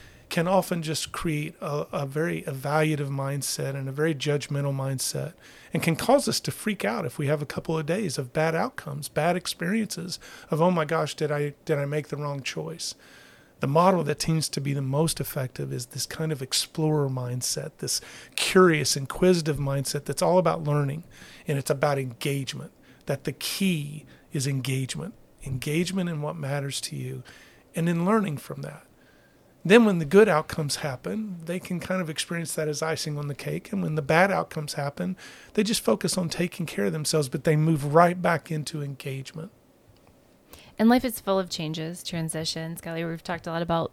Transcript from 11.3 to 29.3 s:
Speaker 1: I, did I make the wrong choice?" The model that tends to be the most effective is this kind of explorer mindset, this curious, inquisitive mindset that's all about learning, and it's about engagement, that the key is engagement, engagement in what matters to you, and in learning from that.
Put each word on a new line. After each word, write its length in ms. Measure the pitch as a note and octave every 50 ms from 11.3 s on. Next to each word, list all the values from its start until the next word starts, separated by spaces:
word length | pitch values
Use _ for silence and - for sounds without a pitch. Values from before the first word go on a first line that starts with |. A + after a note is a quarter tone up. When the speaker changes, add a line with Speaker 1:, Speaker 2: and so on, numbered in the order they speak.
Speaker 1:
I, 240 | D3+ D3 D3 D3 C#3+ _ -
did 140 | - D#3 C#3+
I 60 | C#3+
make 240 | C#3 D3 D#3 D3 -
the 80 | D3+
wrong 240 | C#3+ D3 C#3+ C#3+ C#3 C3
choice?" 500 | - - D#3 D#3 D#3+ E3 E3+ - - - - - - - - - - - - - - _ -
The 80 | -
model 360 | C3+ C#3+ D#3+ F3+ F#3+ F#3+ F3 D3+
that 160 | C#3+ D3+ -
tends 280 | - - D#3+ D#3+ D3 -
to 120 | - D3+
be 120 | C3+ C#3 C#3
the 80 | C#3+ C3+
most 360 | C3 C3+ D3 E3 D#3+ - -
effective 540 | C#3+ - - C#3+ C3 B2 - - C#3+ C3+ C3+
is 140 | B2+ B2
this 180 | - - C3 -
kind 260 | - - - D#3+ D#3+
of 100 | D#3 B2+ C3
explorer 640 | - - - - - - E3+ D#3 D#3 D3+ D3+ C#3+ C#3
mindset, 640 | C3 B2+ B2+ B2 B2 B2+ - - - - - - - -
this 200 | C#3+ C3 - - - - - - - - -
curious, 600 | - - - - F#3+ F#3 F3 D#3+ D3+ C#3+ - -
inquisitive 640 | C#3+ C3+ - - - F3+ F#3 F#3 E3+ D3+ D#3+ C#3+
mindset 480 | A#2 C#3 C#3 C#3 C#3 C3+ - - D3 -
that's 160 | - C#3+ -
all 160 | F3+ E3 F3
about 260 | F#3 E3+ E3 E3 E3 D3+
learning, 420 | D3 D3 D3 C#3+ C3+ C#3+ E3 - - - - - - - - -
and 100 | - D3
it's 140 | C#3 - -
about 260 | D3 C3+ D3 D3 C#3+
engagement, 760 | C#3 C3+ B2+ A#2+ - - D3+ C#3 C#3 C3 - C#3+ B2+ - - _ _ - - - - -
that 160 | - C3+ - -
the 100 | D3+ C3+
key 720 | - - - - - G3 F#3+ F3 D3+ C#3+ D3 - G#2 - - - - - -
is 140 | - D3 B2+
engagement, 720 | C#3+ C#3 C3 A#2+ C3+ C3 C3 C3+ B2 - D3 D#3 G3+ - - - _ _ - -
engagement 640 | C#3 C3 B2+ - D3+ D3 E3 F3+ E3+ F#3 G3 F3
in 140 | F3 E3 D3
what 160 | D3 D3+ E3+
matters 420 | E3 C#3+ C3+ C#3+ C#3+ C#3 C#3 C3+ -
to 140 | - - D3+
you, 280 | C3+ B2+ B2+ C3 B2+ - - - - - - - - _ _ -
and 140 | F3 E3 F3
in 160 | E3+ E3+ E3+
learning 320 | F#3+ A3 A3 G3 E3+ D3
from 240 | - - - - -
that. 240 | C#3 - D3 - - _ _ _ _ - - - _ _